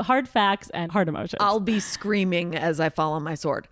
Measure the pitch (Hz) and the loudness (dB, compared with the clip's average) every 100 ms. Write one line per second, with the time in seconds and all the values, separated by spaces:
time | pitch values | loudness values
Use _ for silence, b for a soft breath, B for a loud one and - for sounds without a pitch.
0 | 208 262 254 233 202 196 - - 170 185 | 0 0 2 2 2 2 -4 -6 -2 0
1 | 170 151 170 - 202 214 196 214 - - | 0 -2 -4 0 2 2 2 0 -2 -4
2 | 202 208 190 175 175 160 165 156 160 - | 0 2 2 0 -2 -2 0 2 0 0
3 | 156 156 151 156 151 135 - | -2 -2 -4 -4 -2 -4 -6